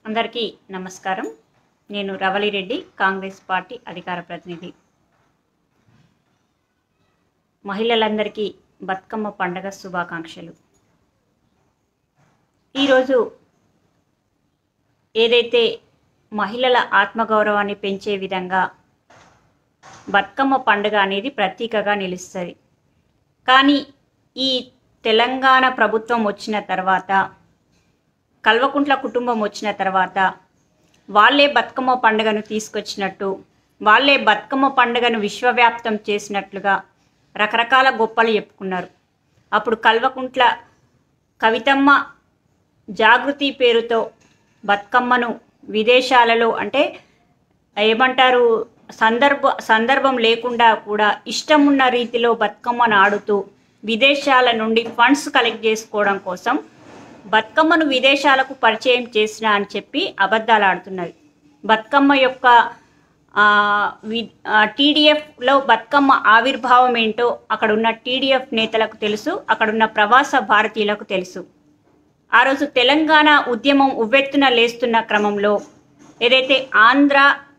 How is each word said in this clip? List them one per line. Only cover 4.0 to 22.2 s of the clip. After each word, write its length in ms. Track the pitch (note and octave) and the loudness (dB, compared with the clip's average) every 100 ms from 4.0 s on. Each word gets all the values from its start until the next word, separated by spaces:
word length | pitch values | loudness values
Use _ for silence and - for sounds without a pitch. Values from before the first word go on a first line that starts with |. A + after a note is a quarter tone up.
| E3+ F3 | -10 -12
ప్రతినిధి. 540 | E3+ E3+ F3+ E3+ F3 - _ _ _ _ _ _ _ _ _ _ _ _ _ _ _ _ _ _ _ _ _ _ _ _ _ _ _ _ G3+ | -12 -18 -16 -16 -18 -20 _ _ _ _ _ _ _ _ _ _ _ _ _ _ _ _ _ _ _ _ _ _ _ _ _ _ _ _ -12
మహిళలందరికీ 880 | G3 A3+ A#3 A3 G#3+ G3+ G#3+ G3+ - _ _ | -6 -2 0 -2 -2 -6 -6 -10 -10 _ _
బతుకమ్మ 460 | F#3+ F#3+ _ A3+ G#3 | -10 -10 _ -10 -10
పండగ 400 | G3+ F3+ F3+ F#3+ | -8 -8 -8 -12
శుభాకాంక్షలు. 840 | G3 G3 F3+ F3 E3+ E3 - E3+ - _ _ _ _ _ _ _ _ _ _ _ _ _ _ _ _ _ _ _ _ _ C4+ | -14 -12 -10 -8 -12 -14 -18 -20 -20 _ _ _ _ _ _ _ _ _ _ _ _ _ _ _ _ _ _ _ _ _ -4
ఈరోజు 540 | C#4 B3+ C4 C4 G#3 - _ _ _ _ _ _ _ _ _ _ _ _ _ _ _ _ _ A3 | 2 2 2 0 -2 -8 _ _ _ _ _ _ _ _ _ _ _ _ _ _ _ _ _ -2
ఏదైతే 640 | A3+ A#3+ A#3 A#3+ D#3+ - _ _ _ _ _ | 2 2 0 0 -2 -4 _ _ _ _ _
మహిళల 520 | G#3+ G3 A#3+ B3+ B3 - | -8 -6 -2 0 0 0
ఆత్మగౌరవాన్ని 800 | G3 G3+ A3 A3 A3 G#3+ G#3 G3+ | 0 0 -2 -2 0 0 0 -2
పెంచే 440 | G3+ G3+ G3 G#3+ G3 | -6 -8 -8 -6 -6
విధంగా 520 | F#3+ F#3+ F3+ F#3 F#3 - _ _ _ - _ _ _ _ _ _ - - - | -6 -8 -4 -4 -4 -8 _ _ _ -20 _ _ _ _ _ _ -20 -20 -2
బతుకమ్మ 460 | G3 G3 - C4+ C4+ | -2 -2 -4 -2 0
పండుగ 420 | C4 G#3 G#3 G#3 | 0 0 0 -2
అనేది 320 | F#3+ G3 A#3+ | -2 -4 -6
ప్రతీకగా 640 | C#4 G3 - A#3 A3 G3+ | -4 -6 -4 -6 -4 -4
నిలుస్తది. 640 | G#3 F#3+ F3+ | -4 -4 -10